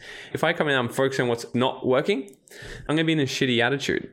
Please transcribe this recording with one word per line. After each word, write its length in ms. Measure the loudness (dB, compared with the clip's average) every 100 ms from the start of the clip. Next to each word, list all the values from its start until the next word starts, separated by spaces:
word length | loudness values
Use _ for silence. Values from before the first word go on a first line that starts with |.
| -16 -18 -10
If 100 | -2
I 100 | 0
come 140 | 2 2
in, 80 | 2
I'm 120 | 0
focusing 340 | 0 0 2
on 60 | 0
what's 160 | 0 -2 0
not 300 | 0 0 0
working, 480 | 2 2 -2 -4 -16 _ -20 -16 -12 -2
I'm 80 | 0
gonna 100 | 2
be 80 |
in 60 | 2
a 20 |
shitty 360 | 0 0 2 2
attitude. 460 | 2 0 -2 -2 -4